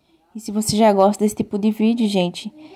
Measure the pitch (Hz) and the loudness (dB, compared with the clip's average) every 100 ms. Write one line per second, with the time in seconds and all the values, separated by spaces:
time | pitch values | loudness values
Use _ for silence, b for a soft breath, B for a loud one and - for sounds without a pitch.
0 | _ _ _ 220 214 208 214 208 220 196 | _ _ _ -16 -8 -6 -2 2 4 4
1 | 196 208 208 - - 208 214 214 220 233 | 2 2 -2 -2 -6 -2 -2 0 0 0
2 | 214 196 175 - 214 B B | -2 0 -2 -6 -14 B B